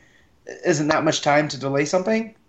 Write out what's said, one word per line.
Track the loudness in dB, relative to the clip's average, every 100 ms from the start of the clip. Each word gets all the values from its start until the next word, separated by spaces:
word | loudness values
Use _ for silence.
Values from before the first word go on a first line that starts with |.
| _ _ _ _ -18 -6
isn't | -2 0 2
that | 2
much | 2 0
time | 2 2 2
to | -4
delay | -2 -2 0
something. | 0 0 -2 -4 -12